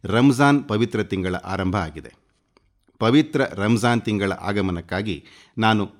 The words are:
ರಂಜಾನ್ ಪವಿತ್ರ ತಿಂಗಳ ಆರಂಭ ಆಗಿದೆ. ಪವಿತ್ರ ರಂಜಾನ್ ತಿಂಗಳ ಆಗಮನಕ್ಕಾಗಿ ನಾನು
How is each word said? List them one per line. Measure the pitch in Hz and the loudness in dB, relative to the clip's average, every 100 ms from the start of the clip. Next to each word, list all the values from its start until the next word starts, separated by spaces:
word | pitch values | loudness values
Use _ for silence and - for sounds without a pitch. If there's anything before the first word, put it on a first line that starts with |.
ರಂಜಾನ್ | - 110 139 123 143 143 | -2 4 4 4 4 2
ಪವಿತ್ರ | - 107 117 107 | 0 -2 0 -2
ತಿಂಗಳ | 101 95 92 92 | -4 -4 -4 -6
ಆರಂಭ | 92 95 92 98 | -6 -4 -2 -2
ಆಗಿದೆ. | 80 76 - _ _ _ _ _ _ _ _ - | -4 -10 -18 _ _ _ _ _ _ _ _ -2
ಪವಿತ್ರ | 110 143 151 143 | 2 4 4 0
ರಂಜಾನ್ | 131 98 104 117 120 117 | -2 -2 0 2 2 0
ತಿಂಗಳ | 113 104 98 | 0 -2 -2
ಆಗಮನಕ್ಕಾಗಿ | - 98 101 95 87 85 92 107 73 - - _ - | -4 -4 -2 -2 -4 -6 -6 -4 -8 -12 -20 _ -2
ನಾನು | 113 107 95 | 2 2 -2